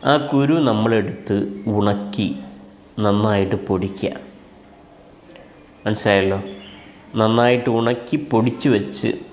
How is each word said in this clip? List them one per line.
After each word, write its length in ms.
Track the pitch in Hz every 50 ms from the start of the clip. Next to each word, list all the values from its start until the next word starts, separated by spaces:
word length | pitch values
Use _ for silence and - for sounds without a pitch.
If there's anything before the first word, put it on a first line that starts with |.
| - -
ആ 20 | 143 151 143 -
കുരു 260 | - 139 139 139 156 170 156 127
നമ്മളെടുത്ത് 680 | 110 107 110 113 113 110 101 - 87 - - - 107 101 101 101 98 - - 113 104
ഉണക്കി 500 | 104 104 104 101 101 - - - - 107 85 69 - - - - - - - - - - - - - 107
നന്നായിട്ട് 520 | 104 101 104 104 110 107 101 98 92 95 98 - -
പൊടിക്കുക. 420 | 101 92 92 98 - - - 98 - - - - - - - - - - - - - - - - - - - - - - - - - - - - - - - - - - -
മനസ്സിലായല്ലോ? 540 | 104 107 104 - 110 101 98 95 95 95 95 98 - - - - - - - - - - - - - - 110
നന്നായിട്ട് 500 | 110 110 113 117 120 123 123 123 123 147 117 117
ഉണക്കി 400 | 113 117 123 123 - - - 151 - -
പൊടിച്ച് 380 | - 113 113 123 117 - - 147
വെച്ച് 420 | 120 101 101 - - - - 117 - - - -